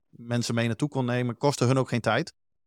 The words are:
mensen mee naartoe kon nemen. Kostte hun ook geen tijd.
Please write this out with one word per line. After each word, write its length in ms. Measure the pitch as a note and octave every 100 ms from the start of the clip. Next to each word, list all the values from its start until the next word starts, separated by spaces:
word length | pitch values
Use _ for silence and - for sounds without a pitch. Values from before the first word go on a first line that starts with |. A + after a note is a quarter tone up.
| _
mensen 440 | - A#2+ A#2+ A#2
mee 120 | A#2 A#2
naartoe 220 | A2+ D3
kon 160 | C3+
nemen. 320 | B2 B2 B2 A2+
Kostte 260 | C#3+ -
hun 140 | A#2+ C3+
ook 100 | B2+
geen 120 | A#2+
tijd. 320 | A2 A2+ E3+ _ _ _